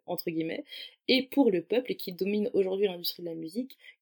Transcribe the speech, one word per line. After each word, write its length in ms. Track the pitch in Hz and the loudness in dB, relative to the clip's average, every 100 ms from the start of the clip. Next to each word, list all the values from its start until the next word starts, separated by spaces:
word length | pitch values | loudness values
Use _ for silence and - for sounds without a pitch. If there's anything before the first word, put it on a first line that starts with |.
| - | -8
entre 240 | 175 - | -6 -4
guillemets, 340 | 165 160 - - - - _ - | -2 -4 -6 -10 -16 -18 _ 2
et 160 | 254 | 4
pour 260 | 254 277 233 | 4 4 4
le 100 | 175 | 4
peuple 300 | 165 226 254 | 2 0 0
et 40 | 185 | -6
qui 160 | - | -8
domine 380 | 175 190 208 202 | -4 0 0 2
aujourd'hui 340 | 196 190 190 202 | 2 2 2 0
l'industrie 360 | 175 170 - | 0 -6 -6
de 60 | 170 | -8
la 60 | 165 | -8
musique, 420 | 160 202 262 - - _ | -6 -6 -6 -12 -20 _